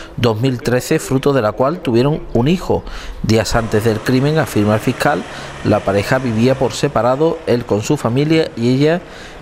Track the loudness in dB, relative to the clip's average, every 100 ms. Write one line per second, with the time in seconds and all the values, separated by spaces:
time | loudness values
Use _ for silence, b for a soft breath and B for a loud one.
0 | B -2 0 2 0 -2 -2 -2 0 -2
1 | 0 0 2 2 0 0 -2 0 0 2
2 | 2 0 -2 0 2 0 0 -4 -4 B
3 | B B 0 2 2 -2 0 0 0 0
4 | 0 0 2 0 0 0 2 2 0 0
5 | 0 0 -6 B B B 0 2 2 0
6 | 2 0 0 2 2 2 0 0 0 2
7 | 2 2 0 0 0 0 0 -2 0 0
8 | 0 0 2 2 0 0 0 4 2 2
9 | B B B B